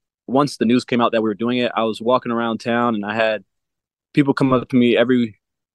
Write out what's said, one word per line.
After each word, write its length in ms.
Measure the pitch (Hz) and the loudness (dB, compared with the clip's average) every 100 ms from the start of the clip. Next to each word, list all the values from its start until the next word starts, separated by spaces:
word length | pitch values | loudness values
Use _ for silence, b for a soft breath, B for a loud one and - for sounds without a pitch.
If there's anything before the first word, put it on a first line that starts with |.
| _ _ - | _ _ 0
once 300 | 127 143 - | 2 2 0
the 80 | |
news 220 | 113 123 - | 2 2 0
came 160 | 120 | 0
out 100 | 117 | 0
that 80 | 110 | 0
we 80 | 110 | -2
were 60 | |
doing 240 | 98 117 123 | -2 -4 -2
it, 120 | 120 104 | -2 -2
I 60 | |
was 180 | 113 104 | -4 -4
walking 320 | 113 127 123 | -2 -2 0
around 260 | 117 117 110 | -4 -4 -4
town 340 | 120 117 120 | -2 0 0
and 100 | 110 | -2
I 100 | 101 | -4
had 300 | 110 110 107 - _ _ _ _ _ _ | -2 -2 -2 -8 _ _ _ _ _ _
people 180 | - 139 | 0 0
come 220 | 131 135 | 0 2
up 120 | 131 110 | 0 0
to 60 | 127 | 2
me 200 | 120 104 | 4 4
every 420 | 120 127 117 - _ _ _ | 2 2 0 -8 _ _ _